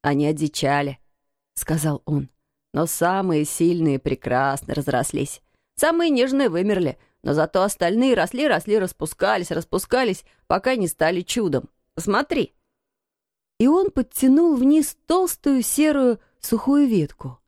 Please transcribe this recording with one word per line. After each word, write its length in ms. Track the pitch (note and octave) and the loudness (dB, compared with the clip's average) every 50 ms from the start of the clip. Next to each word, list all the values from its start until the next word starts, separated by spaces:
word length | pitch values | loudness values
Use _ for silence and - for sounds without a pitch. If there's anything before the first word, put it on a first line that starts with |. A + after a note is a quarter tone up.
«Они 240 | - D3 C#3+ C#3 D3 | -2 0 0 0 0
одичали», 720 | D3 D#3 D3 D#3 D3 - - - C3+ C#3+ C#3+ C#3+ C#3+ C3+ _ _ _ _ _ _ _ _ _ _ _ _ | 0 0 -2 -2 -4 -4 -2 -2 0 0 0 -2 -4 -8 _ _ _ _ _ _ _ _ _ _ _ _
сказал 480 | - - - D#3+ D#3+ D3 D#3 C#3+ D3 _ | -12 -6 -4 -4 -2 -2 -2 -4 -4 _
он. 240 | - D3 C#3+ C3+ C3 _ _ _ _ _ _ _ _ - | -4 -4 -4 -4 -6 _ _ _ _ _ _ _ _ -4
«Но 120 | C#3+ D#3+ | -4 -4
самые 600 | E3+ - - E3 F3 F#3 G3 F#3+ F#3 E3 D3+ D3+ | -4 -2 -2 0 0 0 0 0 0 0 0 0
сильные 540 | D3+ - - E3+ E3+ F3 F3 D#3+ D#3 C#3 C3 | -2 -2 0 0 0 2 2 0 0 0 -2
прекрасно 760 | _ D3 C3+ - - B2 B2 B2+ C3+ C#3 C3+ C#3 - - - | _ -4 -6 -6 -4 -2 -2 0 0 0 -2 -4 -6 -6 -6
разрослись. 680 | D3+ C#3 - G#3+ B2 C3+ - - C#3+ C#3+ C#3+ - - _ _ _ _ _ _ _ | -6 -4 -2 -2 -2 -2 -2 -4 -6 -6 -6 -8 -16 _ _ _ _ _ _ _
Самые 340 | - - D4+ E4 E4 E4+ E4 | -2 0 0 2 0 0 0
нежные 400 | C#4+ B3 B3 C4+ C4 C#4 C#4 A3+ | 2 2 0 0 0 0 0 0
вымерли, 480 | D#3+ E3+ F#3 G#3 G#3 F#3+ F3 C#3+ - _ _ _ _ _ - | 0 0 0 0 0 0 0 -2 -4 _ _ _ _ _ -4
но 100 | - C#3 | -2 0
зато 300 | D3+ D#3 D#3+ - F#3+ F#3+ | 0 0 0 2 0 0
остальные 500 | G#3 - - F3+ E3+ F#3+ A3+ B3+ C4+ B3 | 0 0 -2 -2 0 0 2 2 2 2
росли, 340 | G3 E3 - - B3 D4 | 2 0 -2 -2 -2 0
росли, 300 | D4+ G#3+ F3 - - G#3 | 0 0 0 0 0 0
распускались, 760 | A3 F#3 F3+ - _ - D#3 - _ F#3+ G3 A3 G3 F3 - | 0 0 -2 -6 _ -10 -10 -4 _ -2 0 0 -2 -2 -4
распускались, 720 | E3+ D#3 E3+ _ - F#3+ - - - B3+ C4 A3 F#3 - - _ _ _ _ | -6 -6 -6 _ -6 -6 -2 -2 0 0 0 0 -2 -6 -8 _ _ _ _
пока 280 | _ E3 F#3+ - B3+ C4 | _ -2 0 0 0 0
не 120 | A#3+ F#3+ | 0 -2
стали 340 | E3 - _ D#3 D#3+ F3+ F3 | -4 -2 _ 0 0 0 -2
чудом. 480 | F3+ - - A#3+ G#3+ F3 C#3 B2+ - - _ _ _ _ _ | -4 -4 -4 -2 -2 0 -2 -2 -4 -6 _ _ _ _ _
Посмотри». 580 | - - - G3 A3+ C#4+ - F4 C#4 G3 - _ _ _ _ _ _ _ _ _ _ _ _ _ _ _ _ _ _ _ _ _ _ | -8 -4 -2 0 0 0 -2 -2 -2 -2 -4 _ _ _ _ _ _ _ _ _ _ _ _ _ _ _ _ _ _ _ _ _ _
И 80 | A3 | 2
он 240 | C4 D#4 F4+ G4 G4+ | 4 4 4 2 0
подтянул 640 | - C4 A#3+ _ - - - C4 C4 D4+ E4+ F4 D4+ | -2 -4 -4 _ -4 2 4 4 6 6 4 4 2
вниз 400 | B3 B3+ C#4 D4 D#4+ C#4+ - - _ _ | 2 4 4 4 4 2 0 -6 _ _
толстую 560 | _ D#4+ F#4 F#4 F4 - - - D4 C#4 C4 A3+ | _ 0 2 2 0 -4 -4 -2 0 0 0 0
серую 560 | - - - D4+ D#4 D4 C#4+ C4 B3 A#3 - _ _ _ _ | -2 0 2 2 2 2 4 2 2 2 0 _ _ _ _
сухую 480 | - - - G#3+ - - C#4 D4 C#4+ | -6 -4 -4 -2 0 2 2 2 4
ветку. 520 | C4 A3 F#3+ D3+ C#3+ - _ - C3+ B2 _ _ | 4 2 0 0 -2 -6 _ -14 -16 -16 _ _